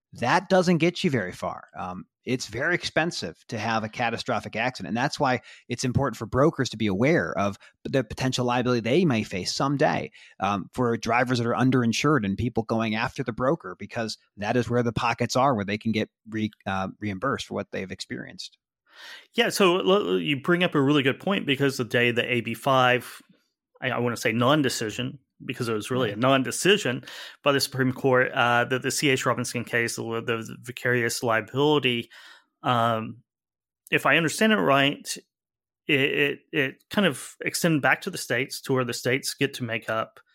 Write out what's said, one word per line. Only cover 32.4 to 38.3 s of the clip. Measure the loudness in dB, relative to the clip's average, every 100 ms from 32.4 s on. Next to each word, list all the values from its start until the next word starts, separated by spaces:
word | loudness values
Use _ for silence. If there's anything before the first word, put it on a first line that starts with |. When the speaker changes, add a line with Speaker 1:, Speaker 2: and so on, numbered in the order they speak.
| _ _
Speaker 2:
um, | 0 2 2 0 -4 -12 _ _ _ _ _ _ -4
if | 0 4
I | 4
understand | 2 2 2
it | 4
right, | 4 4 4 0 -8 -12 -14 _ _ _ _ _ 0
it, |
it, | 2 2 2 0 -2 -6
it | -2 -2 -6 -6
kind | 0 0
of | 0 -10 -10
extended | -8 -2 2 2
back | 2 0
to | -2
the | -8
states, | -4